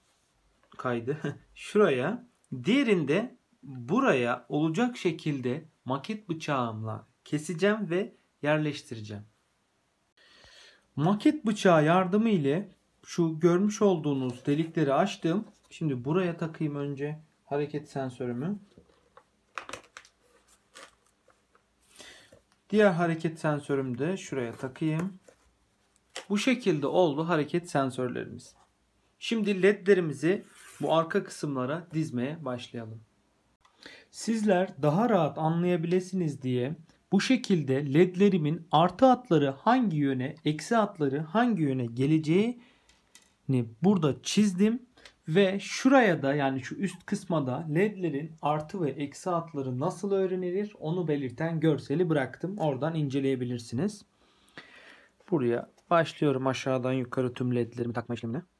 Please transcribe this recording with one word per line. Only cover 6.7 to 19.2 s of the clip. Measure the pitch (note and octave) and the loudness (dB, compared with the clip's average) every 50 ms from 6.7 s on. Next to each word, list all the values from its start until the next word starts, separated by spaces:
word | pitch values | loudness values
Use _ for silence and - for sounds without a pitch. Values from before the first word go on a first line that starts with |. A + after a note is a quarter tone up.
| A2 G#2+ A2 A2 G#2+ G#2 - _ _ _ _ | -4 -6 -8 -8 -8 -10 -12 _ _ _ _
keseceğim | - - D3 D3+ - F3+ D#3 F#3 G3+ G#3 A3 G3+ D#3+ | -6 -6 -6 -4 -6 -4 0 2 2 2 2 0 -2
ve | E3+ F3+ G3+ F3+ - _ _ _ _ _ | -2 -2 -2 -4 -8 _ _ _ _ _
yerleştireceğim. | - D3 D3+ D#3 D3+ D3+ C#3 - - - A#2+ A2+ G#2+ G#2 G#2 G2+ G#2+ - _ _ _ _ _ _ _ _ _ _ _ _ _ _ _ _ _ _ _ _ _ _ - - - - - - - _ _ _ _ | 0 0 0 2 0 -2 -4 -6 -10 -12 -12 -12 -10 -10 -12 -12 -14 -16 _ _ _ _ _ _ _ _ _ _ _ _ _ _ _ _ _ _ _ _ _ _ -20 -20 -20 -20 -20 -20 -20 _ _ _ _
Maket | C#3 D3 F3 G#3 G#3 - D4+ D4+ D4+ - | 0 2 2 2 4 4 2 2 2 0
bıçağı | A3+ A3+ - - F#3+ E3+ D#3 D3 | -2 -2 2 4 6 6 6 6
yardımı | D3+ E3+ F#3 F#3+ F3+ F#3 G#3+ A3 A#3 | 6 4 4 4 2 2 2 2 4
ile | G#3 F3 C#3 C3+ C#3+ F3+ G#3 - - _ _ _ _ _ _ | 2 2 2 2 0 0 -2 -6 -12 _ _ _ _ _ _
şu | - - - E3+ D#3+ D#3+ D#3 | -6 -2 0 0 0 2 2
görmüş | E3+ F3 E3+ F3+ G3+ G#3 G#3 - | 4 4 4 4 4 2 2 2
olduğunuz | G#3 G3+ F#3 D#3+ D3+ D3+ C#3+ C3+ C3 B2+ A#2+ - - | 4 4 4 2 2 0 0 0 -2 -2 -4 -4 -2
delikleri | D3 C#3+ D3+ E3 E3 - E3+ D#3 C#3 C3+ | 0 0 0 0 -2 -2 0 0 2 4
açtım. | D3+ F#3 G3+ - - - E3 E3+ G#3 - - - _ _ _ | 2 2 0 -2 -2 -2 -2 0 -2 -2 -6 -12 _ _ _
Şimdi | - - E3+ D3+ C3+ B2 A#2+ | -10 -6 -4 -4 -2 -2 -2
buraya | C#3+ D#3 F#3+ F#3 F3 E3 E3+ | -2 0 0 0 0 -2 -4
takayım | F3 D#3+ D#3+ - E3 D#3 D3 | -6 -8 -4 -4 -4 -4 -4
önce | C#3+ C#3+ C#3+ C#3+ C3+ C#3+ D3 D#3 D#3 - _ _ _ _ | -4 -6 -6 -6 -6 -6 -6 -6 -8 -12 _ _ _ _
hareket | _ C#3 D3 D3 C#3+ - C#3+ D3 - | _ -4 -4 -4 -4 -6 -8 -10 -8
sensörümü. | - C#3 C3+ C3 B2+ - B2+ B2 A#2+ A#2+ C#3 F3+ G#3 G3 - - _ - - _ _ _ _ _ _ - | -8 -6 -6 -6 -6 -6 -6 -6 -4 -4 -4 -6 -6 -8 -10 -16 _ -20 -20 _ _ _ _ _ _ -20